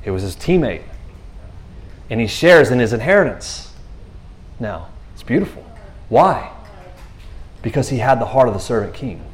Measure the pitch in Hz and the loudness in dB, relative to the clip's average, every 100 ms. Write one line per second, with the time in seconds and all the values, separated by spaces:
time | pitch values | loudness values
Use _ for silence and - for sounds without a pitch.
0 | - 95 98 - - 180 131 80 - - | -4 -4 -4 -6 2 2 2 -4 -10 -16
1 | - - - - - - - - - - | -16 -18 -18 -18 -18 -18 -18 -18 -18 -18
2 | - 113 110 - 165 170 139 123 113 113 | -6 -2 -2 4 8 10 8 4 2 2
3 | 131 202 151 98 - - - - - - | 4 4 4 0 -10 -12 -14 -18 -18 -18
4 | - - - - - - 110 82 82 - | -18 -18 -20 -20 -20 -10 -8 -8 -10 -16
5 | - - - 247 - - - - - - | -16 -16 -2 0 0 -10 -18 -18 -18 -18
6 | - 117 185 160 - - - - - - | 2 4 4 2 -6 -16 -18 -20 -20 -18
7 | - - - - - - 113 139 127 131 | -18 -18 -18 -16 -16 -10 -4 -2 -2 0
8 | 123 127 104 120 127 98 - 117 101 - | 2 2 2 4 4 2 -2 -2 -2 -6
9 | 135 85 - | -10 -10 -14